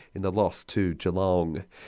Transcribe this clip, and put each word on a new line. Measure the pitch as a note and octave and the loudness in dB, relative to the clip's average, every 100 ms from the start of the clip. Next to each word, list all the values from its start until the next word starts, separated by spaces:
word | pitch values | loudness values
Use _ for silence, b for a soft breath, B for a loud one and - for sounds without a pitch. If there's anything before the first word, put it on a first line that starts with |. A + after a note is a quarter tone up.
| B | B
in | G2+ | -6
the | F#2+ | -2
loss | F#2+ F#2 - - | 2 0 0 -4
to | - F#2+ | 0 0
Geelong. | D#2+ F#2 F2 F#2+ F2+ E2 D#2 - B | 0 -2 0 2 2 2 -2 -10 B